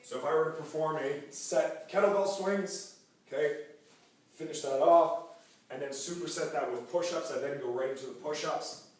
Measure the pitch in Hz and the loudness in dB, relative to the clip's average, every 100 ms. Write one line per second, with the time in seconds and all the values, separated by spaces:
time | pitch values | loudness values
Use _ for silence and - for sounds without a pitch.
0 | - 131 147 156 160 160 147 156 156 156 | -8 -4 2 2 2 -2 -6 -2 0 0
1 | 135 147 - - - 170 - - - 190 | -2 -4 -8 -10 -2 2 2 -2 -2 4
2 | 202 - 190 190 190 202 185 - - - | 4 4 2 0 0 0 0 -6 -10 -16
3 | _ _ _ 135 147 151 - - - - | _ _ _ 0 0 0 -8 -18 -20 -20
4 | _ _ _ - - 147 135 135 165 - | _ _ _ -12 -8 -6 -2 4 8 10
5 | - - - - - - _ 135 143 139 | 8 0 -8 -18 -20 -20 _ -8 -6 -6
6 | 165 175 156 - 160 147 131 120 120 175 | -6 -6 -4 -2 -2 -2 -2 -4 -2 -2
7 | 170 165 - 180 143 143 123 123 131 135 | 0 -2 -4 -4 -4 -4 -4 -2 -2 -4
8 | 131 - 151 151 156 143 - - - _ | -8 -10 -6 -4 -2 -4 -6 -12 -18 _